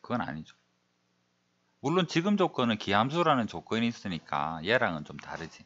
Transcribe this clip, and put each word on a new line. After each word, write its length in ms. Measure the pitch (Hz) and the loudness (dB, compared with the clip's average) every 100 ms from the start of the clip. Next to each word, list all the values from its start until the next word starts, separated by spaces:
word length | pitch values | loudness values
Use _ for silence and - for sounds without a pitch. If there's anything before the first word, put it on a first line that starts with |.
그건 200 | - 120 | -4 -4
아니죠. 340 | - 76 - _ _ _ _ _ _ _ _ _ _ _ _ _ | -4 -8 -12 _ _ _ _ _ _ _ _ _ _ _ _ _
물론 280 | 127 180 175 | 0 0 2
지금 280 | 165 185 202 | 0 2 2
조건은 420 | 175 - 120 107 | 2 2 0 0
기함수라는 720 | - 101 127 160 165 135 107 | 2 4 4 2 4 4 2
조건이 400 | 85 - 110 117 | -6 -4 -2 -2
있으니까 720 | 117 101 82 - 73 73 82 82 | -4 -8 -8 -4 -2 -2 -4 0
얘랑은 400 | 123 113 80 76 | 2 2 -2 -8
좀 120 | 71 | -14
다르지. 460 | - 78 82 - | -12 -10 -12 -14